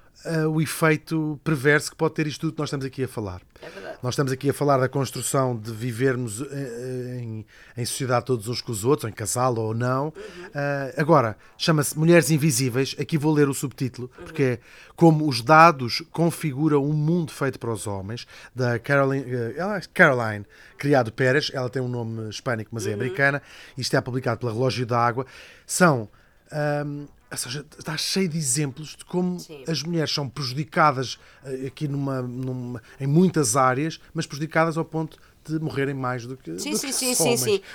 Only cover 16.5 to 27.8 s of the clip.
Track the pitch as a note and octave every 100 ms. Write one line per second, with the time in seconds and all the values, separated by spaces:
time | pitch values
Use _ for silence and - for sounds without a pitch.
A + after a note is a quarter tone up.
16.5 | C3 D#3 D3 C#3 D#3 D3+ F3 D#3+ - C#3
17.5 | C3 A#2 A2 G#2 G2 F#2+ A#2 - - -
18.5 | B2 B2 A#2 - C#3+ C3+ C3+ B2 B2 A#2
19.5 | C#3+ F#3+ G3+ - - E3 B2+ A2 G#2 G#2
20.5 | - - - C#3+ C#3 A2+ - B2+ C#3 C#3+
21.5 | C#3 B2+ C3 B2+ A#2+ A2+ A2+ G#2+ G2+ C3
22.5 | A2+ G#2+ A#2 A2 G#2 B2+ B2 C#3 C#3+ -
23.5 | - - - A#2+ C#3+ A2 B2+ B2 A2+ B2
24.5 | G#2+ C3 A#2+ A#2 A#2+ A#2+ A#2 B2+ - -
25.5 | - - - F3+ C3 G#2 - _ _ _
26.5 | D3+ D3 D3 D3 C#3+ C#3+ - _ C#3 B2
27.5 | C#3 D3 -